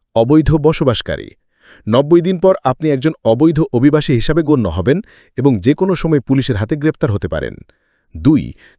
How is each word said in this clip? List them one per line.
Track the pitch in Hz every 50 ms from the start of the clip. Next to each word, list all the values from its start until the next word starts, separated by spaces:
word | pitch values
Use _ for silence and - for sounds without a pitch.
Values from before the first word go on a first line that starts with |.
| _ _ -
অবৈধ | 113 117 123 151 156 151 147 151
বসবাসকারী। | 156 139 156 156 - 156 131 113 - - - 76 - 50 50 - _ _ _ _ _ _ _ - - _ 107
নব্বই | 110 127 143 147 170 175
দিন | 160 190 185 170
পর | 190 185 190 - -
আপনি | 127 127 - 160 156
একজন | 147 131 123 160 170 - -
অবৈধ | 113 113 120 151 165 160 143 160 - -
অভিবাসী | 120 127 147 143 151 143 - 139
হিসাবে | 117 - - 147 170
গণ্য | 160 143 151 131 107 90
হবেন | 78 92 87 110 147 185 - _ _ _ _ _ _ -
এবং | 127 143 127 98
যে | 87 123 151
কোনো | - 185 190 180
সময় | - - 160 160 143
পুলিশের | - - 135 135 127 - 120
হাতে | 92 110 110 160
গ্রেপ্তার | 147 143 156 147 - - 135
হতে | 101 95 - 80
পারেন। | 80 78 64 57 50 - - - _ _ _ _ _ _ _ _ - 80
দুই, | 78 143 320 117 65 57 - - _ _ _